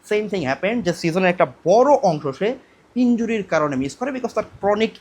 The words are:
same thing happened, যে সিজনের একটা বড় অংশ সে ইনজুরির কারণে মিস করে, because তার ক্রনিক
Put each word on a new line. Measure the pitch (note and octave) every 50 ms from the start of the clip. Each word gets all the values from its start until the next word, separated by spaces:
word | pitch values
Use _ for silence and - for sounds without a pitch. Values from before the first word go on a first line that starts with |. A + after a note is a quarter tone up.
| _ -
same | G#3+ G#3 G#3+ G3+
thing | G#3 F#3+ D#3
happened, | B2+ C3+ - - G3 A3+ B3
যে | F#3 F3 E3
সিজনের | - - E3+ D#3 F#3 F#3 F3+
একটা | F3+ F3+ E3+
বড় | C#3+ B2 _ _ D#3 F#3+ A3+ B3+ C#4+ D4
অংশ | B3 - G3 D#3+ D3 C#3 C#3+
সে | C3 - F#3 G#3+ C4 C4+ - _ _ _ _ _ _
ইনজুরির | A#3+ B3 A#3+ A#3+ A3+ A#3 G#3+ A3+ A3 F#3+
কারণে | F#3+ - D#3+ D3+ D3 C#3
মিস | C3 C3 C#3 -
করে, | - B3 C4+
because | C#4 B3+ - - -
তার | G#3+ G#3+
ক্রনিক | - - - - G3 G#3 G#3 A3 A3 - -